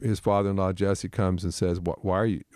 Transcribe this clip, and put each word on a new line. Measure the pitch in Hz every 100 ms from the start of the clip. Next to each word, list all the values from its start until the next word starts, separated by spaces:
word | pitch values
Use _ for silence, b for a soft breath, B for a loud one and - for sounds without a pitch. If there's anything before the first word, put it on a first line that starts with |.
his | 113 107
father-in-law | - 101 98 98 95
Jesse | 90 98 98 98
comes | - 92 92
and | 87
says, | - 92 87
"Wh-, | 87 - 98
why | 92
are | 113
you, | 87 -